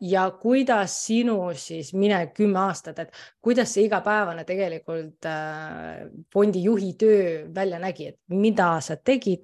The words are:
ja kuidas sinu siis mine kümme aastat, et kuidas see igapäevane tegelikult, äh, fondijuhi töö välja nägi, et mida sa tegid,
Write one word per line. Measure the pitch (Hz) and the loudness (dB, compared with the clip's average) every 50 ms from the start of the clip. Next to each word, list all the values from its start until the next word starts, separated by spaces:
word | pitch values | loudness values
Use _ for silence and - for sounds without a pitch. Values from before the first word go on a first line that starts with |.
| 202 | -4
ja | 175 185 190 185 190 185 | 0 2 2 2 2 -2
kuidas | - - 226 247 269 269 254 240 214 196 180 - - - | -2 0 0 2 2 4 2 2 2 2 -2 -4 -8 -4
sinu | - 220 233 240 240 226 196 180 180 170 | 0 0 2 2 2 0 -2 -2 -4 -6
siis | 139 - - 165 165 156 - - | -8 -10 -12 -10 -10 -10 -6 -2
mine | 190 202 208 208 185 170 151 - | 2 2 4 4 2 0 -2 -2
kümme | - 214 208 196 185 190 | 0 2 2 4 2 0
aastat, | 196 175 - - 170 156 - | 0 -2 -4 -10 -12 -10 -10
et | 165 - - - - - _ _ | -12 -12 -12 -20 -20 -20 _ _
kuidas | _ 226 247 247 233 - - | _ 0 2 2 2 0 2
see | 202 208 214 | 2 2 4
igapäevane | 208 185 175 208 214 214 208 180 165 165 160 | 2 0 0 0 0 0 0 -2 -4 -8 -6
tegelikult, | - 180 190 196 180 165 160 160 - 165 165 160 156 160 _ - | -6 -2 -2 -2 -2 -4 -6 -8 -8 -8 -6 -8 -10 -14 _ -8
äh, | 165 160 156 156 156 156 156 156 156 165 - - - - - - - - - 165 _ | -6 -6 -4 -6 -8 -8 -10 -10 -12 -12 -12 -12 -12 -12 -12 -14 -16 -16 -18 -20 _
fondijuhi | _ 196 202 208 196 185 175 202 233 202 190 190 175 - | _ 4 4 4 2 2 2 2 2 2 0 -4 -2 2
töö | 220 220 214 202 190 175 165 156 151 160 165 | 4 6 6 6 4 2 -2 -4 -8 -10 -6
välja | 185 196 196 175 170 | -4 -4 -4 -4 -4
nägi, | 180 190 180 - 151 151 - | -6 -8 -8 -8 -12 -14 -14
et | _ _ _ 175 | _ _ _ -2
mida | 190 202 226 208 180 185 175 165 160 147 | 2 2 2 4 4 4 4 2 0 -2
sa | - 160 - | -6 -8 -4
tegid, | - - 269 254 - 202 185 175 | 0 0 0 2 2 0 -2 0